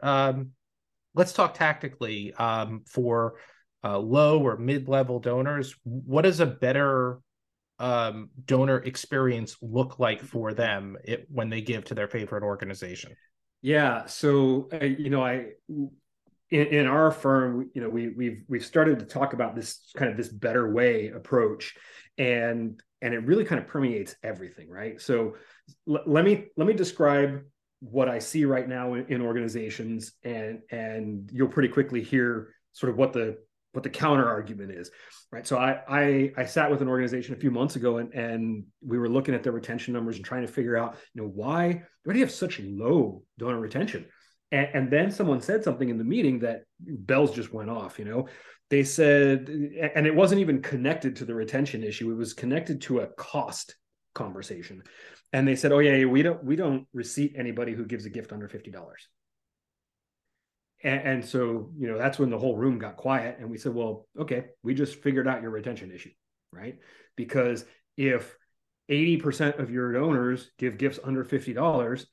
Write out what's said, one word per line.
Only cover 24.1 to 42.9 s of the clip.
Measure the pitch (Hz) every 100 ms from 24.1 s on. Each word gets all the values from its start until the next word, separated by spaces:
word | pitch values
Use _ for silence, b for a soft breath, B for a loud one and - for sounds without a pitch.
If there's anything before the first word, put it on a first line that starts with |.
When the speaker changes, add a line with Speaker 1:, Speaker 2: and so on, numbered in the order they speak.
| -
Speaker 2:
everything, | 110 90 90 - 80
right? | 92 110 110
So | - 120 110 B B B _ _ -
l-, | 147 165
let | 151
me, | 190 202 - -
let | 185
me |
describe | 196 180 - 147 143 139 139 - _ _ _
what | 120 127 127
I | 120
see | - 160 143
right | 131 127
now | 127 127
in, | 123 127
in | 123
organizations, | 120 120 117 113 110 - 113 113 - -
and, | 120 113 107 113 -
and | 117 110 110 107 101 101
you'll | 127 131
pretty | 147 123
quickly | 143 135 123
hear | 113 131 120 113 110 _ _
sort | - 127
of | 113
what | 131
the, | 120 110 110 - _ _
what | 127
the | -
counter | - 151 139 117
argument | 107 104 101 98
is, | 90 87 B B B _
right? | 131 -
So | 127
I, | 131 135 -
I, | 139 143 139 139 135
I | 123
sat | 160 147
with | 135
an | 131
organization | 127 123 123 123
a | 151
few | 139
months | 120 135 123
ago, | 120 117
and, | 120
and | 131 117 113 113 107 - _ 123
we | 120
were | 117
looking | 131 135
at | 120
their | 127
retention | 117 - 117 -
numbers | 120 113 104
and | -
trying | 127 117
to |
figure | 139 120 117
out, | 117 B B
you | 113
know, | 107
why, | 95 123 165 175 170 B B
why | 151
do | 226
you | 262
have |
such | - 180 -
low | 98 101 117